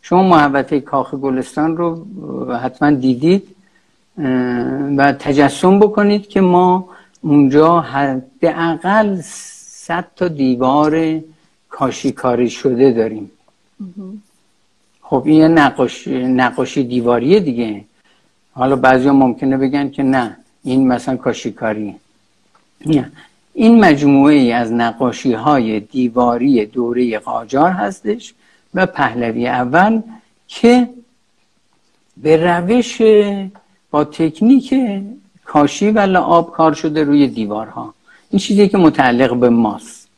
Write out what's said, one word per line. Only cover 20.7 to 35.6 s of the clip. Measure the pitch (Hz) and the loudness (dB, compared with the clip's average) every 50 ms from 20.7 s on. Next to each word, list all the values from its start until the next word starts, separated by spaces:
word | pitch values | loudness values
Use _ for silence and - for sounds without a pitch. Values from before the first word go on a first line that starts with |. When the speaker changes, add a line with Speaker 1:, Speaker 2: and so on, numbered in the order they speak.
| 127 131 135 127 | 0 2 2 2
Speaker 1:
مثلاً | 123 120 - 139 131 | 0 -2 -4 -6 -8
کاشیکاری. | 127 - 127 110 - - 117 101 - 120 110 107 107 107 101 - - _ _ _ _ _ _ _ _ _ _ _ _ _ _ _ _ - | -4 -4 -6 -6 -4 -8 -10 -10 -6 -6 -6 -6 -6 -8 -10 -12 -16 _ _ _ _ _ _ _ _ _ _ _ _ _ _ _ _ -4
نه. | 147 156 139 120 - _ - - _ _ _ _ _ _ | -2 -2 -2 -2 -4 _ -20 -20 _ _ _ _ _ _
این | - 226 220 233 226 208 | 2 4 6 6 6 6
مجموعه | 170 151 139 147 143 139 139 139 147 151 | 4 4 4 4 4 4 4 4 4 4
ای | 143 127 120 | 4 2 2
از | 117 120 120 110 | 0 -2 -2 -2
نقاشی‌های | 117 120 117 117 110 - 139 123 107 - - 135 117 110 123 151 151 135 117 110 110 107 | -2 -2 -2 -2 -2 -2 -4 -4 -4 -4 -4 -4 -4 -2 0 0 0 0 0 -2 -4 -6
دیواری | 104 _ - 131 123 120 113 123 123 120 120 120 127 143 135 113 104 | -6 _ -4 -4 -4 -2 0 0 0 0 0 0 0 2 2 2 0
دوره | 107 - 127 120 117 120 123 127 120 110 107 | -2 -4 -4 -4 -2 -2 -2 -2 -2 -4 -6
قاجار | - 117 120 113 117 107 127 135 156 180 | -8 -8 -8 -8 -8 -4 0 0 0 0
هستش | 185 190 208 202 196 - - 214 214 240 - - _ _ _ _ _ _ _ _ - | 0 -2 -6 -6 -8 -8 -6 -6 -6 -6 -8 -20 _ _ _ _ _ _ _ _ -2
و | 185 190 | -2 -2
پهلوی | 180 - - 139 117 113 123 120 117 113 120 120 | -2 -2 -4 -6 -4 -4 -4 -6 -4 -4 -4 -4
اول | 123 123 127 123 123 139 170 190 214 226 220 220 - - - _ _ _ _ _ _ | -4 -4 -4 -4 0 2 2 2 2 0 -2 -4 -8 -20 -20 _ _ _ _ _ _
که | - - - 233 247 254 247 240 - - - _ _ _ _ _ _ _ _ _ _ _ _ _ _ _ _ _ _ _ _ _ _ | -6 2 4 4 4 4 2 -2 -6 -20 -20 _ _ _ _ _ _ _ _ _ _ _ _ _ _ _ _ _ _ _ _ _ _
به | - 120 151 160 | -6 0 2 2
روش | 160 165 180 175 175 175 185 233 247 233 240 - - 220 220 214 208 202 202 202 196 196 190 - - _ _ _ _ _ _ | 2 2 0 0 -2 0 0 0 0 0 -2 -2 0 2 4 4 4 2 0 -4 -6 -8 -12 -14 -20 _ _ _ _ _ _
با | - 151 151 | -2 -2 -2
تکنیک | 151 - - 165 156 156 - 214 233 277 262 - - 262 269 254 214 202 196 196 202 247 - _ _ _ _ _ | -2 -4 -4 -4 -4 -2 0 2 4 4 4 2 0 -2 -2 -2 -2 -6 -8 -10 -12 -16 -20 _ _ _ _ _
کاشی | - - 151 | -2 2 2